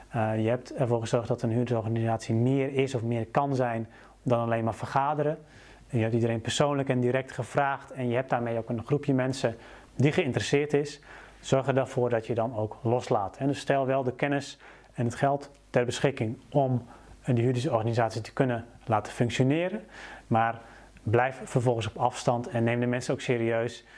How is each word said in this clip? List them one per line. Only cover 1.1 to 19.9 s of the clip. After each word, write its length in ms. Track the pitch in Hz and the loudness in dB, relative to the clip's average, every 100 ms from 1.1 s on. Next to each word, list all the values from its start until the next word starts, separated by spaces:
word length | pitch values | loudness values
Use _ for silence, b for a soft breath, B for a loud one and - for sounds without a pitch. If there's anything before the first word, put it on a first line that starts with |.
| 127 113 | -2 0
dat 140 | 120 | -2
een 80 | 123 | 0
huurdersorganisatie 880 | 113 120 120 107 113 113 113 - 113 | 0 0 0 0 0 0 -2 0 2
meer 380 | 120 135 135 | 2 2 0
is 220 | 135 135 127 | 0 0 -2
of 60 | |
meer 240 | 113 117 110 | -2 -4 0
kan 300 | - 143 135 | 0 0 0
zijn 320 | 123 113 113 B B B | 0 -2 -6 B B B
dan 160 | - 117 | 0 0
alleen 240 | 117 117 | 2 0
maar 120 | 113 104 | 0 -4
vergaderen. 640 | - 139 139 151 147 151 B B B B B | -2 0 0 0 -2 -2 B B B B B
Je 100 | 123 | 0
hebt 140 | 110 | 2
iedereen 280 | 117 117 113 | 2 0 0
persoonlijk 480 | 110 - 147 143 135 | -2 0 2 2 0
en 100 | 127 | 0
direct 320 | 123 127 131 | 2 0 -2
gevraagd 600 | - 117 - 139 135 - | -8 -4 -2 -2 -2 -10
en 180 | 139 123 | -6 -2
je 60 | 120 | -2
hebt 140 | 131 | 0
daarmee 280 | 127 120 117 | -2 -2 -4
ook 120 | 110 | -4
een 160 | 120 - | -6 0
groepje 280 | 143 143 | -2 2
mensen 420 | 131 127 131 120 113 B B B - | 0 0 0 -2 -4 B B B 0
die 160 | 139 | 2
geïnteresseerd 640 | 147 156 117 98 143 147 | 2 0 0 2 2 4
is. 280 | 143 147 - B B B B | 2 0 -8 B B B B
Zorg 280 | - 139 131 | 0 2 4
er 60 | |
dan 140 | 131 123 | 2 2
voor 220 | - 120 | 0 2
dat 180 | 117 - | 0 0
je 60 | |
dan 220 | 117 113 117 | -2 -2 -2
ook 220 | 107 - | -4 -2
loslaat, 560 | 117 123 120 117 98 - | 0 0 2 0 0 -2
hè. 100 | 139 | -2
Dus 120 | 139 | -2
stel 260 | - 139 131 | 0 0 2
wel 180 | 135 | 0
de 100 | 139 | 0
kennis 460 | - 143 143 139 - B B B | -2 -2 -2 -4 -14 B B B
en 120 | - 120 | -4 -2
het 100 | 113 | 0
geld 360 | 139 143 - - - | 0 0 -4 -20 -2
ter 160 | 127 120 | 0 0
beschikking 520 | - 143 135 113 123 - | 2 0 0 -4 -4 -2
om 360 | 147 131 127 - B B B | 0 2 0 -4 B B B
een 140 | - 120 | 0 2
huurdersorganisatie 840 | 117 123 139 120 110 117 113 117 | 4 2 0 0 0 2 0 0
te 120 | 107 | -10
kunnen 320 | - 135 117 - - - | -2 0 0 -6 -16 0
laten 280 | 107 - | 0 0
functioneren, 680 | - 120 - 131 151 180 208 - | -2 -2 2 2 2 0 -6 -12